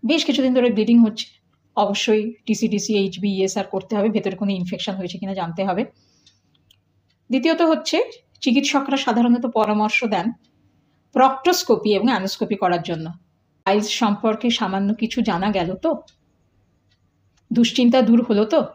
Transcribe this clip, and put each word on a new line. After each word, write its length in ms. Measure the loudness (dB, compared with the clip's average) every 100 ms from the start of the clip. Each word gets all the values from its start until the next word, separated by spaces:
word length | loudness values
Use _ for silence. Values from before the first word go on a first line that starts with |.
বেশ 200 | 0 0 0
কিছুদিন 240 | 0 2 2
ধরে 120 | 2 2
bleeding 200 | 4 6
হচ্ছে, 220 | 6 2 -14 _ _ _ _ -2
অবশ্যই 460 | -2 0 0 0 0 -8 -4
টিসিডিসি, 460 | -2 0 -2 -2 -2
এইচবি, 280 | -2 -2 -4
ইএসআর 340 | 0 -2 -2 -6
করতে 180 | -6 -4 -2
হবে, 120 | 0
ভেতরে 220 | 0 -4 -4
কোনো 120 | -4 -2
infection 340 | -4 -6 -6 -6
হয়েছে 180 | -8 -10
কিনা 140 | -8 -6
জানতে 220 | -6 -4 -4
হবে। 140 | -2 -4 _ _ _ _ _ _ _ _ _ _ _ _ _ _
দ্বিতীয়ত 300 | -2 0 2 2
হচ্ছে, 260 | 2 0 -2 -2 -6 _ _
চিকিৎসকরা 560 | 0 2 2 -2 0 -2 0
সাধারণত 380 | 2 4 2 2 -2
পরামর্শ 400 | 0 0 0 0 0
দেন 120 | -2 -2 -6 _ _ _ _ _ _ _
proctoscopy 760 | 2 2 4 0 0 2 0 2 2
এবং 80 | 2
anoscopy 440 | 0 -2 -6 -4 -2
করার 200 | 0 0 -2
জন্য। 180 | -8 -8 -14 _ _ _ _ 0
পাইলস 220 | 0 0 0
সম্পর্কে 460 | 0 0 0 0 -2 -2
সামান্য 300 | -2 -2 -2 -2
কিছু 180 | -4 -2 -2
জানা 200 | 0 -2 -2
গেল 140 | -2 -4
তো? 60 | -4 -4 -8 _ _ _ _ _ _ _ _ _ _ _ _ _ _
দুশ্চিন্তা 480 | 0 2 4 4 4 4
দূর 120 | 4 4
হলো 160 | 0 2
তো? 80 | 0 0